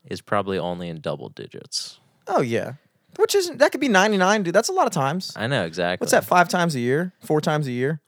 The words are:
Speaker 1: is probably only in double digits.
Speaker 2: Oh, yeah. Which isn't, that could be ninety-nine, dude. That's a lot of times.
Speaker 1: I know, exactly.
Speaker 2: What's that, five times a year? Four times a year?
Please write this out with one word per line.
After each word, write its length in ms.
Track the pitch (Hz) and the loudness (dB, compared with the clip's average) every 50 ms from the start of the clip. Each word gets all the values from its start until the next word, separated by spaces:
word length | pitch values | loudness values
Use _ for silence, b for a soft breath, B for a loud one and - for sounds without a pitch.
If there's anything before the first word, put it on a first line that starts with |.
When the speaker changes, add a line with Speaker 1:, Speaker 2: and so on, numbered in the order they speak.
| _ | _
Speaker 1:
is 140 | - 101 87 | -10 -12 -12
probably 380 | _ - 107 101 98 98 95 92 | _ -2 -2 -2 -2 -2 -4 -4
only 300 | 85 87 87 87 90 85 | -4 -4 -6 -6 -8 -10
in 120 | 82 80 | -10 -8
double 280 | 71 76 76 71 62 52 | -6 -8 -6 -6 -10 -14
digits. 680 | - - - - - - - - - - - - - _ _ _ _ _ _ | -14 -14 -16 -14 -16 -18 -16 -8 -8 -8 -8 -8 -16 _ _ _ _ _ _
Speaker 2:
Oh, 140 | - 381 285 | -2 -2 0
yeah. 340 | 151 117 113 104 92 - 131 - _ _ _ _ _ _ _ | 0 0 -2 -2 -4 -4 -10 -14 _ _ _ _ _ _ _
Which 180 | - 415 427 - | 0 0 2 2
isn't, 240 | 403 359 349 285 208 | 0 0 0 0 2
that 140 | 277 392 | 2 2
could 80 | - 262 | 2 0
be 80 | 294 269 | 0 4
ninety-nine, 560 | 202 185 196 214 214 190 185 190 214 220 196 | 4 4 4 4 4 2 4 4 2 2 0
dude. 100 | 170 170 | 2 2
That's 140 | 202 - - | 2 2 2
a 40 | |
lot 140 | 381 370 330 | 0 0 0
of 60 | 240 | 2
times. 400 | 190 160 135 135 156 185 - - - | 2 0 0 0 -2 -2 -6 -8 -8
Speaker 1:
I 100 | - 104 | -6 -4
know, 180 | 117 143 120 90 | -2 0 -2 -2
exactly. 400 | 82 80 90 87 87 92 - 247 | -2 -2 -2 -2 -2 0 -2 0
Speaker 2:
What's 80 | - | 2
that, 120 | - - - | 2 2 2
five 240 | - 175 180 175 175 | 4 4 4 4 4
times 260 | - 180 175 170 151 | 2 0 0 0 0
a 40 | 127 | -2
year? 320 | 117 120 131 151 180 185 _ _ | 0 0 0 0 -2 -4 _ _
Four 200 | - - 156 151 | -4 0 0 0
times 260 | 151 170 151 151 147 | 2 0 0 0 -2
a 60 | 131 | -2
year? 280 | 123 123 127 139 160 151 _ | -2 -2 -2 -2 -2 -4 _